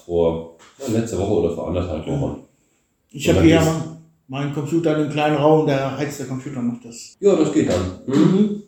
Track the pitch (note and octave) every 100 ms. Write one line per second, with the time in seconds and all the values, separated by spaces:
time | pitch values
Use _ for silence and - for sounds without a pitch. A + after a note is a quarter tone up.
0 | - E2+ E2 D#2+ - - - - C3+ A2
1 | A2 F2+ G2 F#2+ E2 - C#2+ F2+ F2 D#2
2 | - C#3+ C3+ - - _ _ _ _ _
3 | _ D#3 - - E3 - D#3 - - -
4 | - _ - C3 C#3+ D3 C#3+ E3 D#3+ D3+
5 | D3 D3 D3+ D3+ D3 D#3 C#3+ C3+ C3+ C3
6 | D3 - C3 C3 C#3+ B2 A#2+ A2+ - -
7 | - _ G3 D#3+ - - - F2+ F#2 -
8 | - C#3+ F3+ F#3+ G#3 G#3